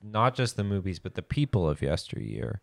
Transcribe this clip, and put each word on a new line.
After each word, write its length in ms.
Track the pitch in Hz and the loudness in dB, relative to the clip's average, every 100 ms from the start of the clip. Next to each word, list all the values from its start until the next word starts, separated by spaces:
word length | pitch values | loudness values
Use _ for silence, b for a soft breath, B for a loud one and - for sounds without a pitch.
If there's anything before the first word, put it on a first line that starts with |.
not 320 | 107 110 123 127 | -4 2 2 2
just 200 | 120 - | 0 0
the 80 | |
movies, 340 | 101 98 95 85 | 0 0 0 -4
but 160 | 90 | -6
the 80 | - | -8
people 480 | - - 147 98 80 | -4 0 2 4 2
of 100 | 73 | 2
yesteryear 800 | 69 - - - 53 52 - 104 | 0 0 -2 -8 -6 -4 -4 -6